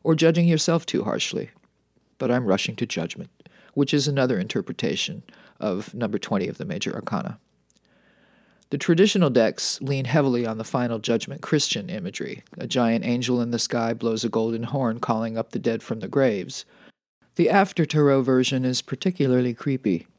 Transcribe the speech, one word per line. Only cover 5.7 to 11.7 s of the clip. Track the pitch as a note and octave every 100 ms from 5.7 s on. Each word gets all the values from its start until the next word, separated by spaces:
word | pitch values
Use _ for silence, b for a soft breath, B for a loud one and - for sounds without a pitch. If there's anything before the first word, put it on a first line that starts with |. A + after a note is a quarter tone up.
| F#2+ G#2+ G#2+
number | A2+ G2+
twenty | - G2+ -
of | -
the | E2+
Major | F2 -
Arcana. | - - G#2+ - A2 _ _ _ _ b b b b b b b b b
The | C#3+
traditional | - E3 G3+ G3+ D#3
decks | B2 A2 - - -
lean | C3+ C3+ B2
heavily | D3+ C3+ A#2+ A2+
on | A2
the |
Final | A2+ C3 B2 A2+
Judgment | A#2 A2+ - C3+
Christian | - D3+ -